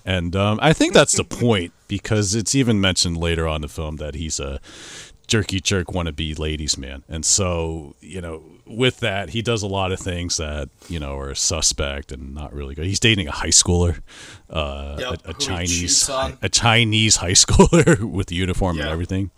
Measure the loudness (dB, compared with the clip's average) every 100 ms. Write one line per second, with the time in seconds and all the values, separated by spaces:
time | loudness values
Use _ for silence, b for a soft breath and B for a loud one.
0 | -2 -2 0 0 2 4 4 4 4 6
1 | 4 2 -2 0 2 2 0 _ -8 -6
2 | 0 0 0 0 0 2 2 2 2 2
3 | 0 0 0 0 -2 -2 -6 -8 -8 -8
4 | -8 -6 -6 -6 -6 -10 B B B B
5 | B B 0 0 0 -2 0 0 0 -4
6 | -4 -4 -6 -4 -4 -2 -4 -4 -6 -12
7 | -10 -4 0 0 2 0 -2 -6 -10 -18
8 | -16 -12 -12 -12 -16 -20 -10 0 0 0
9 | -2 -2 -4 -4 -2 -2 -2 -2 -2 -2
10 | -4 -4 -4 -4 -4 -6 -8 _ -10 -8
11 | -6 -8 -8 -4 -2 0 0 0 -4 -6
12 | -10 -12 -12 -12 -10 -10 -10 -6 -4 2
13 | 4 4 0 -4 2 2 4 4 4 0
14 | -6 B B B B -6 -6 -6 -10 -8
15 | -8 -8 -10 -8 -6 -4 -2 -2 0 2
16 | 2 -2 -4 -4 -2 2 4 4 4 4
17 | 4 2 4 4 6 8 8 8 6 4
18 | 2 -4 -4 -2 -2 0 0 0 -2 -4
19 | -2 -2 -4